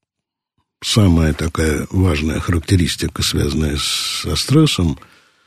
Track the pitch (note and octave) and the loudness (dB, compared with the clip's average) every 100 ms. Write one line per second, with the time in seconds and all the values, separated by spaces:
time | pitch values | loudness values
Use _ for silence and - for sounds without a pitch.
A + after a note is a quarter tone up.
0 | _ _ _ _ _ _ _ _ - A#2 | _ _ _ _ _ _ _ _ -2 4
1 | G2 E2 D#2 D2 D#2 - D#2+ C#2+ C#2+ F#2+ | 4 4 2 0 -4 -2 -2 -2 -2 0
2 | F#2 D2 D#2 C#2+ - E2+ - F#2 D2+ - | 0 0 -2 -4 -2 -2 0 0 0 -2
3 | D#2 - - D#2+ D2 D2+ D2+ D2 - - | -6 -4 -2 -2 -2 0 -2 -2 -4 -6
4 | - - - - - D3 D3+ - E2 C#2 | -6 -6 -4 -4 2 4 4 2 -2 -2
5 | - _ _ _ | -10 _ _ _